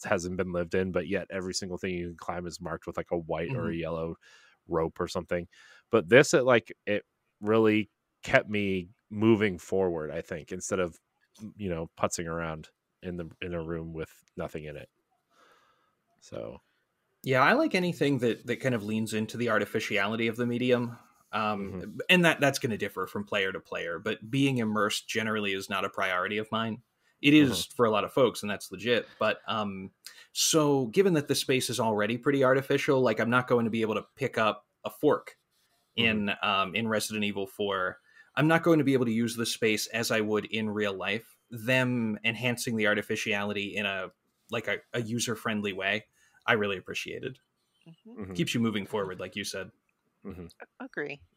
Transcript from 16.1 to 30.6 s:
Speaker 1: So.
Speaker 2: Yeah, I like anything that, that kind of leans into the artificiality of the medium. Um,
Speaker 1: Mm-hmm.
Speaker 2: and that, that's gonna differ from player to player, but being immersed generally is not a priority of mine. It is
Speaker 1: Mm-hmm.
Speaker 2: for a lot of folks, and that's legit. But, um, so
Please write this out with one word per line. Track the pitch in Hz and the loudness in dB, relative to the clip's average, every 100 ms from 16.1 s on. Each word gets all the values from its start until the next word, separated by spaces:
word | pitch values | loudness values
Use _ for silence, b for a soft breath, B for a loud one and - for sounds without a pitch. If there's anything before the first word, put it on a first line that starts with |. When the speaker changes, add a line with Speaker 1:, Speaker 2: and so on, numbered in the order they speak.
| _ | _
Speaker 1:
So. | - 55 57 62 _ _ _ _ _ _ | -16 -12 -12 -14 _ _ _ _ _ _
Speaker 2:
Yeah, | 127 131 | 0 4
I | 147 | 6
like | 247 320 | 6 2
anything | 190 180 - 143 131 | 0 0 0 0 2
that, | 120 101 98 | 2 0 -4
that | 113 | -2
kind | 135 117 | 0 -2
of | |
leans | 104 110 110 | -2 -2 -2
into | 107 110 113 | -2 -4 -4
the | 117 | 0
artificiality | 107 104 113 - 101 101 113 117 | 0 0 -2 -2 0 0 0 -2
of | 113 | 0
the | 120 | -2
medium. | 120 127 120 120 117 b b _ | 0 2 2 0 -8 b b _
Um, | 107 107 101 98 92 | -4 -2 -2 -6 -8
Speaker 1:
Mm-hmm. | 92 131 - | -10 -8 2
Speaker 2:
and | 180 165 | 4 4
that, | 135 | 4
that's | 139 135 | 2 2
gonna | 123 98 | -4 -4
differ | 101 95 92 | -4 -6 -6
from | 107 101 | -6 -4
player | 104 95 | -2 0
to | 87 | -4
player, | - 92 85 82 | -8 -8 -6 -6
but | 110 113 110 | -6 -6 -4
being | 135 139 127 | 0 2 2
immersed | 110 107 104 - - | 0 0 0 -2 -4
generally | 110 110 107 101 | -4 -2 -2 -2
is | 95 95 | -4 -2
not | 98 98 | -2 -2
a | |
priority | - 95 90 98 107 | -2 0 0 -2 -4
of | 110 | -2
mine. | 113 113 110 _ _ _ _ | -4 -4 -6 _ _ _ _
It | 143 | 6
is | 151 139 95 | 8 6 2
Speaker 1:
Mm-hmm. | - - | -4 2
Speaker 2:
for | 113 | 2
a | |
lot | 107 | 2
of | 90 | 0
folks, | 143 120 - | 4 4 2
and | 104 | -6
that's | 98 - | -8 -10
legit. | 90 113 113 - - | -6 0 0 -2 -2
But, | 110 - - | -2 -2 -4
um, | 110 101 95 95 - B B B | -4 -4 -6 -12 -16 B B B
so | - - 160 | -2 2 4